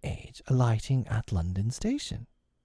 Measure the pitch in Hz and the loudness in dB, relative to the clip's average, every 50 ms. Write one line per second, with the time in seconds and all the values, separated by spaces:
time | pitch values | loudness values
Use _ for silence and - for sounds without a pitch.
0 | - - - - - - - - - - 131 127 123 117 113 107 - - 135 131 | -6 -8 -8 -8 -10 -16 -18 -18 -2 2 4 4 6 4 4 2 2 2 2 2
1 | 110 - 110 110 - - - 87 82 90 90 95 101 117 131 - - 214 269 294 | 2 2 0 -2 0 0 0 0 0 0 0 0 0 -2 -2 -2 -2 0 0 0
2 | - - - 110 117 - _ _ _ _ _ _ _ | -2 -6 -8 -8 -10 -14 _ _ _ _ _ _ _